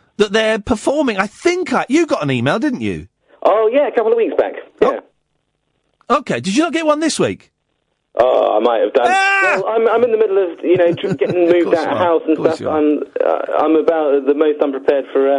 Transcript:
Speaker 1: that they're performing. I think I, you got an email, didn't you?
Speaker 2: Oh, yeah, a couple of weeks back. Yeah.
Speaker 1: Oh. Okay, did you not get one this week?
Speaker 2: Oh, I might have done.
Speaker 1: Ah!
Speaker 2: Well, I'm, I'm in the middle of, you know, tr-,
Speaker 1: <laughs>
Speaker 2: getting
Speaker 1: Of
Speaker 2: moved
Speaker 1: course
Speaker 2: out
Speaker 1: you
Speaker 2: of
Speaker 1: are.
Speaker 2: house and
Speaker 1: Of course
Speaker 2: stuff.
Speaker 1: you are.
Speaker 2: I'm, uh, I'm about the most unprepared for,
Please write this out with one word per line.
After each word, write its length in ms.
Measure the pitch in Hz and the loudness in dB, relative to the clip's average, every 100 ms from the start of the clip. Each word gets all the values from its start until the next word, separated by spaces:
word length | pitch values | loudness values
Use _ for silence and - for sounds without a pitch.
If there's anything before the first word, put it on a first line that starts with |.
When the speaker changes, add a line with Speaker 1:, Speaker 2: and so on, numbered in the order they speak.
| _ - | _ -2
Speaker 1:
that 140 | 202 | 0
they're 260 | 208 220 220 | 0 0 -2
performing. 580 | - 220 - 285 277 196 | -2 -4 -2 0 0 -2
I 100 | 202 | -4
think 440 | - 339 359 330 | -2 -2 -2 -2
I, 140 | 220 156 | -2 0
you 200 | 285 330 | 0 0
got 160 | 254 | -2
an 80 | 147 | -2
email, 260 | 131 123 196 | 0 0 0
didn't 240 | 294 220 | -2 -4
you? 280 | 107 82 90 _ _ - | -4 -6 -10 _ _ -2
Speaker 2:
Oh, 260 | - 202 220 | 0 2 2
yeah, 160 | 262 269 | 2 0
a 40 | |
couple 200 | 240 220 | 0 0
of 60 | 233 | 0
weeks 160 | 196 - | 0 -2
back. 160 | 101 - - - | -6 -8 -12 -2
Yeah. 200 | - 226 - _ _ _ _ _ _ _ _ _ - | 0 0 -10 _ _ _ _ _ _ _ _ _ -4
Speaker 1:
Oh. 80 | 262 | -2
Okay, 200 | 262 120 | -2 -6
did 160 | 147 214 | -4 -2
you 80 | |
not 100 | 330 | -2
get 120 | 311 311 | -2 0
one 140 | 302 | 0
this 180 | 320 - | 0 0
week? 320 | 139 92 _ _ _ _ _ _ _ - | -2 -4 _ _ _ _ _ _ _ 0
Speaker 2:
Oh, 400 | 127 117 104 107 | 2 4 2 2
I 20 | |
might 200 | 120 117 | 2 2
have 140 | 143 | 2
done. 140 | - - | 2 2
Speaker 1:
Ah! 520 | 381 392 392 381 262 | 2 2 2 0 0
Speaker 2:
Well, 60 | - | -2
I'm, 220 | 226 226 | 0 2
I'm 140 | 226 240 | 2 0
in 60 | |
the 60 | 220 | 2
middle 200 | 220 196 | 2 2
of, 180 | 180 165 | 0 -4
you 140 | 147 185 | 0 2
know, 160 | 170 | 2
tr-, 200 | 170 196 | 0 -4
Speaker 1:
<laughs> 0 | 185 | -4
Speaker 2:
getting 320 | 185 175 170 | -2 0 2
Speaker 1:
Of 60 | |
Speaker 2:
moved 120 | 175 165 | 2 2
Speaker 1:
course 120 | 165 | 0
Speaker 2:
out 60 | 151 | -2
Speaker 1:
you 60 | |
Speaker 2:
of 60 | 147 | 0
Speaker 1:
are. 80 | 175 | 0
Speaker 2:
house 160 | 160 160 | 0 0
and 60 | |
Speaker 1:
Of 60 | 156 | 0
course 180 | 160 160 | 0 -2
Speaker 2:
stuff. 40 | |
Speaker 1:
you 80 | 113 | -4
are. 80 | 151 | 0
Speaker 2:
I'm, 260 | 151 147 - - | 0 0 -4 -2
uh, 400 | - 82 - - | -2 -2 -2 -2
I'm 120 | 151 156 | 2 2
about 500 | 156 160 151 139 135 | 2 0 2 0 0
the 80 | |
most 280 | 143 156 147 | 0 0 0
unprepared 420 | 147 135 139 143 135 | -2 -2 -2 -2 0
for, 180 | 139 135 | 0 0